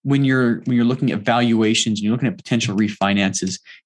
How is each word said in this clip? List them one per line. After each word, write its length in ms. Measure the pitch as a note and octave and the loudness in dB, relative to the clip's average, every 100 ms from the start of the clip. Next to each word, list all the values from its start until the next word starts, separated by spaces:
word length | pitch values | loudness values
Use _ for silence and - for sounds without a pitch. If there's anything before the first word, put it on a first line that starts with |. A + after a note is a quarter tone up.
when 200 | C#3 C#3 | -2 2
you're, 380 | C3+ C3 B2 A2+ | 2 2 2 0
when 120 | - A#2+ | 0 2
you're 80 | |
looking 260 | A#2 B2 C3+ | 2 0 -2
at 80 | G#2 | -2
valuations 760 | G#2 A#2+ A#2+ A2+ G#2+ A2+ - G#2+ | 0 0 2 2 2 0 -2 -2
and 60 | |
you're 80 | G#2 | -2
looking 160 | A#2 B2+ | -2 -2
at 80 | F#2 | -6
potential 400 | - A#2+ A2+ G2+ | -4 -2 -2 0
refinances 840 | G#2 - G2 G2+ G2 F#2+ F#2 F#2 - - | -2 0 0 0 0 -2 -6 -8 -14 -20